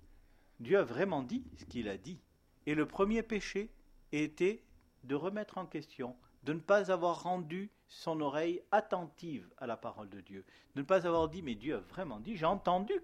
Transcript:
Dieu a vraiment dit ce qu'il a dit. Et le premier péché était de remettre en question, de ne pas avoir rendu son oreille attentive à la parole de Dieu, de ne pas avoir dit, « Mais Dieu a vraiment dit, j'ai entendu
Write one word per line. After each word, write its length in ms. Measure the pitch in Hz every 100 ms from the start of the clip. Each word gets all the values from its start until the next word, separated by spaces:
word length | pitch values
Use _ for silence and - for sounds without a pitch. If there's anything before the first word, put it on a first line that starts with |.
| - - - _ _ -
Dieu 180 | 117 196
a 60 |
vraiment 380 | 127 123 196 151
dit 220 | 123 247 - -
ce 80 |
qu'il 240 | - 120 104
a 80 | 98
dit. 240 | 151 185 _ _ _ _ -
Et 80 |
le 120 | 156 151
premier 360 | - 202 226
péché 480 | 220 208 - 196 220 - - - -
était 500 | 147 151 151 180 226 - - _ _
de 100 | 127 143
remettre 420 | 175 208 208 190
en 80 | 170
question, 480 | 156 147 - 123 - - _
de 80 | 131
ne 80 | 160
pas 320 | 156 202 185
avoir 320 | 185 175 165
rendu 460 | 175 185 156 180 202 _ _
son 320 | - - 160
oreille 420 | 147 147 170 175 -
attentive 800 | 214 214 185 165 - 170 127 87 -
à 80 | 123
la 100 | 113
parole 320 | 117 104 101
de 120 | 98
Dieu, 240 | - 98 - - _ 139
de 40 |
ne 60 | 139
pas 200 | 190 170
avoir 220 | 165 160
dit, « 140 | 175
Mais 140 | 151 107
Dieu 180 | 131 117
a 40 |
vraiment 400 | - 175 175 107
dit, 160 | 117 202
j'ai 100 | 160
entendu 460 | 196 180 180 208 392